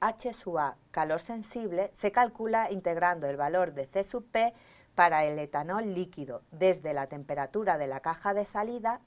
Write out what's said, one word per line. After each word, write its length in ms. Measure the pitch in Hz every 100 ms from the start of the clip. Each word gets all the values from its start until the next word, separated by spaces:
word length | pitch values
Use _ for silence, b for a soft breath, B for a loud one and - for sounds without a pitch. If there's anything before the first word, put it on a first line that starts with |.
H 320 | 220 226 247
sub 240 | - 185 165
A, 180 | 143 - _
calor 280 | 165 156 160
sensible, 720 | - 226 208 240 214 170 196
se 180 | - 202
calcula 580 | 247 240 226 226 226 196
integrando 560 | 190 180 170 175 170 143
el 80 | 139
valor 360 | 147 180 170
de 140 | 143 135
C 180 | 196
sub 260 | 196 240 -
P 240 | 226 233 - b b b
para 300 | - 175 156
el 140 | 151 151
etanol 560 | 147 143 156 208 214
líquido, 480 | 180 180 - 127 117 -
desde 420 | 160 185 170 151
la 140 | 143 139
temperatura 720 | 147 139 143 139 214 190 156
de 80 | 135
la 140 | 135
caja 340 | 165 165 202
de 100 | 202
salida, 560 | 202 208 220 240 226 247